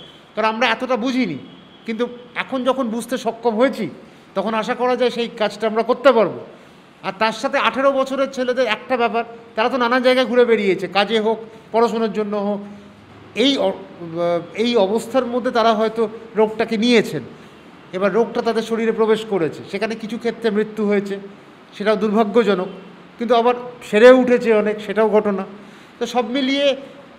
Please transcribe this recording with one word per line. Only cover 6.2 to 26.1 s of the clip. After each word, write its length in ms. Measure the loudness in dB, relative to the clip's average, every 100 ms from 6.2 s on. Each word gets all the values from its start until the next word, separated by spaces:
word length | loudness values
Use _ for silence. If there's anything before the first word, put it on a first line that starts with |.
| 4 -2 -12 -18 -20 -20 -20 -12
আর 100 | -10 -2
তার 140 | -2
সাথে 260 | -2 -2 0
আঠেরো 340 | 0 2 2
বছরের 400 | 2 0 -2 -4
ছেলেদের 340 | -2 -4 -2 -2
একটা 300 | -2 -2 -2
ব্যাপার, 280 | 0 -2 -6 -10 -10
তারা 140 | -4 -2
তো 80 | 0
নানান 260 | 0 2
জায়গায় 240 | 4 2 2
ঘুরে 180 | 4
বেরিয়েছে, 440 | 4 4 2 0 -2
কাজে 320 | 0 0 0
হোক, 180 | 0 -2 -6 -18 -4
পড়াশোনার 400 | 0 2 2 -2
জন্য 240 | -2 -4 -4
হোক। 240 | -2 -4 -8 -16 -20 -20 -20 -20 -10
এই 220 | 0 2 2
অ-, 160 | 0 -2 -10 -16 -10 -4 -2 -2 -4
এই 220 | -4 0 2
অবস্থার 500 | 2 0 -2 -2 -2
মধ্যে 240 | -2 -2
তারা 240 | 2 2
হয়তো 340 | 2 0 0 -4 -6 -6 0
রোগটাকে 400 | 0 0 -2 0
নিয়েছেন, 460 | 4 4 2 -4 -10 -14 -20 -20 -20 -20 -12
এবার 200 | -2 0
রোগটা 300 | 2 0 -2
তাদের 200 | -2 -2
শরীরে 300 | -2 -2 0
প্রবেশ 320 | 0 2 2
করেছে, 380 | 0 -2 -2 -4 -10
সেখানে 240 | -6 -6
কিছু 240 | -6 -8 -6
ক্ষেত্রে 320 | -6 -4 -2
মৃত্যু 360 | 0 -2 -2 0
হয়েছে, 320 | 0 -2 -6 -12 -18 -20 -20 -20
সেটাও 220 | -4 0 0
দুর্ভাগ্যজনক, 680 | 2 2 2 2 2 2 -2 -10 -18 -20 -20 -8
কিন্তু 160 | 0
আবার 200 | 2 4 0 -4 -14 -2
সেরে 200 | 8 10
উঠেছে 420 | 10 6 2 4
অনেক, 280 | 2 2 -2 -4
সেটাও 220 | 0 2
ঘটনা। 360 | 4 2 -2 -6 -14 -20 -20 -20 -8
তো 80 |
সব 240 | -4